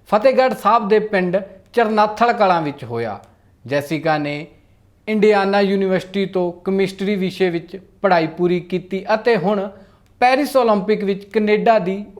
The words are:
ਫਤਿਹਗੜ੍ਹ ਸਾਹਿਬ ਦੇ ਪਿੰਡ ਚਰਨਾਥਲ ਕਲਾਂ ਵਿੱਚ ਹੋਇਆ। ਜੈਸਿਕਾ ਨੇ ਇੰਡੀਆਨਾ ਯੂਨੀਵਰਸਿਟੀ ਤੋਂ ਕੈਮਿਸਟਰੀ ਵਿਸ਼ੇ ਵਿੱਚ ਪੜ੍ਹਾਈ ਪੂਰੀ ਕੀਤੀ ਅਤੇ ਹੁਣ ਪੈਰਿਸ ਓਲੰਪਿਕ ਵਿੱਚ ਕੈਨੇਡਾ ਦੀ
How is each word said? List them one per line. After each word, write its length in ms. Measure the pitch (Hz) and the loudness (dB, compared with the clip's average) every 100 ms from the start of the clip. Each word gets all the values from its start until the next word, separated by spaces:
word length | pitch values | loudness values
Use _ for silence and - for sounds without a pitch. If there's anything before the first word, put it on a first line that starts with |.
| - | -2
ਫਤਿਹਗੜ੍ਹ 480 | 208 262 247 254 208 | 2 2 4 2 2
ਸਾਹਿਬ 320 | 208 233 202 | 2 2 2
ਦੇ 120 | 214 | 0
ਪਿੰਡ 380 | 214 196 180 190 190 - _ | 0 -2 0 -2 -6 -18 _
ਚਰਨਾਥਲ 600 | 240 220 220 214 214 240 | -2 0 2 0 2 0
ਕਲਾਂ 280 | 208 196 170 | 2 2 2
ਵਿੱਚ 220 | 151 139 | -2 -8
ਹੋਇਆ। 360 | 117 117 120 98 - _ _ _ 117 | -8 -6 -6 -8 -16 _ _ _ -6
ਜੈਸਿਕਾ 500 | 143 143 156 160 151 | -4 -4 -4 -2 -2
ਨੇ 300 | 147 147 160 _ _ _ _ _ - | -4 -8 -12 _ _ _ _ _ -4
ਇੰਡੀਆਨਾ 540 | 214 214 202 196 202 | 2 4 4 2 2
ਯੂਨੀਵਰਸਿਟੀ 640 | 196 196 190 185 185 196 190 | 2 0 0 -2 -4 -4 -4
ਤੋਂ 260 | 190 175 | -2 -4
ਕੈਮਿਸਟਰੀ 640 | 175 - 190 190 190 196 202 | -4 -4 -2 -2 -2 -4 -2
ਵਿਸ਼ੇ 340 | 185 - 185 | -2 -2 -2
ਵਿੱਚ 300 | 170 165 190 - _ | -2 -8 -18 -20 _
ਪੜ੍ਹਾਈ 260 | 196 170 160 | 2 2 0
ਪੂਰੀ 320 | - 175 175 | -2 0 0
ਕੀਤੀ 460 | 170 185 185 196 190 | -2 -6 -6 -8 -2
ਅਤੇ 240 | 214 240 220 | 0 2 0
ਹੁਣ 320 | 180 208 156 - - _ _ - | 0 -2 -4 -10 -20 _ _ 0
ਪੈਰਿਸ 360 | 247 269 269 269 | 2 2 0 2
ਓਲੰਪਿਕ 480 | 226 208 180 202 | 2 2 0 -2
ਵਿੱਚ 200 | 196 196 | -2 -6
ਕੈਨੇਡਾ 560 | - 220 214 214 233 220 | -4 -2 0 2 4 2
ਦੀ 260 | 180 196 208 | 0 -6 -10